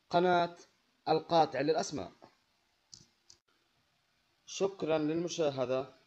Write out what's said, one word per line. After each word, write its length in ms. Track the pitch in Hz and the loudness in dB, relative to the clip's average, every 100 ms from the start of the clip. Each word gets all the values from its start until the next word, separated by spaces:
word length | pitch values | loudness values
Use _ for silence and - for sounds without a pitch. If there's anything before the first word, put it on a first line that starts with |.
| _ | _
قناة 480 | 175 180 175 170 - - _ _ _ - | 2 4 4 0 -4 -20 _ _ _ 0
القاطع 520 | 156 - 165 151 131 | 0 2 2 4 2
للأسماء. 500 | 147 160 - 147 87 - - _ _ _ _ _ _ - - _ _ - _ _ _ _ _ _ _ _ _ _ - | 0 0 -2 -6 -10 -14 -20 _ _ _ _ _ _ -20 -20 _ _ -20 _ _ _ _ _ _ _ _ _ _ -14
شكرا 520 | - 196 196 156 160 | -4 -4 -2 -2 0
للمشاهدة. 960 | 151 165 175 170 156 135 123 131 - - | 0 -2 -4 -2 -2 0 -2 -2 -4 -12